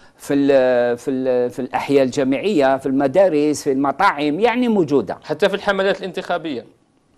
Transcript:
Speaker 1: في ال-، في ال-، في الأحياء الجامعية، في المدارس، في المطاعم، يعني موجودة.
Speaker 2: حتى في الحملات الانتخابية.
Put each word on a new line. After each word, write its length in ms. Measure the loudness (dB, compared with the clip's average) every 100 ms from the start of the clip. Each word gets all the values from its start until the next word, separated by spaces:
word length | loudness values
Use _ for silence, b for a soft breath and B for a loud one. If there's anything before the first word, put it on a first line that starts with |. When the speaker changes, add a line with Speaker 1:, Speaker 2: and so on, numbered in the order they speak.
| b _
Speaker 1:
في 180 | -4
ال-، 640 | 0 4 4 4 4 2 -2
في 120 | -4
ال-، 400 | -4 0 0 -2
في 80 | -4
الأحياء 460 | -6 -4 0 2
الجامعية، 720 | 2 0 0 0 0 2 2 0
في 100 | 0
المدارس، 760 | 0 2 4 2 2 0 -2
في 100 | -2
المطاعم، 680 | 0 -2 0 0 0 -2 0
يعني 280 | 0 0 0
موجودة. 500 | 0 2 0 -2 -6
Speaker 2:
حتى 240 | -8 -2 -2
في 60 |
الحملات 440 | -2 -2 -2 -2 -2
الانتخابية. 680 | -6 -10 -6 -6 -6 -10 -12 _ _ _ _